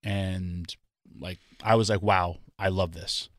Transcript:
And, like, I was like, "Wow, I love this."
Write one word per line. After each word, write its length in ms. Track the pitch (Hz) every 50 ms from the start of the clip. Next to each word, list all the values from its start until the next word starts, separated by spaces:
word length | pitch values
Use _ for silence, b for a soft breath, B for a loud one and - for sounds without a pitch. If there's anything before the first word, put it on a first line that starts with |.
| -
And, 720 | 104 98 98 98 95 92 92 92 90 87 87 87 - - _ _ _ _ _ _ - - -
like, 220 | 67 90 92 - _ _ - _ -
I 120 | - 113
was 140 | 113 113 101
like, 120 | 110 98
"Wow, 380 | 95 104 98 92 90 87 87 - - - _ -
I 80 | 98 95
love 240 | 92 92 95 87
this." 380 | 82 82 82 - - - - - _